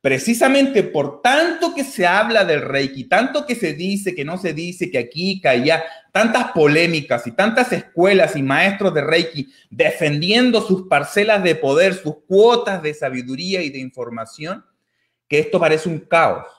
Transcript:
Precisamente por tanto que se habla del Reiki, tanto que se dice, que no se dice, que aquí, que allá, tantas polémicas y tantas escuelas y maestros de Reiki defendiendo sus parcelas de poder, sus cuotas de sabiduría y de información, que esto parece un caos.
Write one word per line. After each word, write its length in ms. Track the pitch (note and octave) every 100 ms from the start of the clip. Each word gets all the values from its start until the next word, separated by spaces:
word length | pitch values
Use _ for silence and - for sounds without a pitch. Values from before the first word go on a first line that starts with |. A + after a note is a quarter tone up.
Precisamente 800 | C#3+ C3 A3 A#3 C4+ C#4 C4+ A3
por 400 | - D#3 C#3+ -
tanto 540 | A#3+ C#4 E4+ E4 E4+ C#4+
que 80 |
se 240 | - - F3
habla 360 | F#3+ A3+ A3+
del 180 | F3+ D3
Reiki, 420 | C3 C#3 C3+ C3+
tanto 420 | A#2+ F#3+ C4 D4 D4
que 80 |
se 200 | A#3 F3
dice, 420 | D3 F#3 G3+ G3 F3
que 100 | C#3+
no 140 | F#3
se 120 | F#3+
dice, 380 | D3+ F3 F3+ F3+
que 80 | C3
aquí, 420 | A#2 D#3 F#3 G3
que 80 | D3+
allá, 360 | B2 C#3 D#3+ - - _
tantas 420 | F#3 A3+ A#3 A#3
polémicas 760 | - D3 D3+ E3+ D#3+ C3+ A#2 A#2+
y 60 |
tantas 380 | - G#3 A3+ -
escuelas 640 | E3 - - F#3 G3 D#3 D3
y 60 |
maestros 540 | C3+ C#3+ F#3+ G3 G3 D#3
de 60 |
Reiki 460 | C#3+ E3 F3 C#3+ C3 _ _
defendiendo 920 | A2+ - - D#3 D3 F3 A3+ B3+ A3+
sus 260 | G#3+ F#3 F#3
parcelas 560 | D3 C#3+ G3+ G#3+ G#3
de 100 | F3+
poder, 400 | D#3+ C#3 D3 F#3+
sus 220 | F#3 D3+ D3+ _
cuotas 540 | F#3+ A3+ A#3 G#3 F#3+
de 140 | D3+ D3
sabiduría 680 | C3+ B2+ B2 C3+ F3+ F#3
y 80 | D#3
de 80 | C3+
información, 880 | C3 B2+ A#2+ A#2 A2 - D3+ G#3 _ _ _ _ _ _ _
que 100 | D3
esto 220 | D3+ F#3
parece 280 | E3 D#3 F3
un 120 | D#3
caos. 480 | - E3+ C#3+ D#2+ -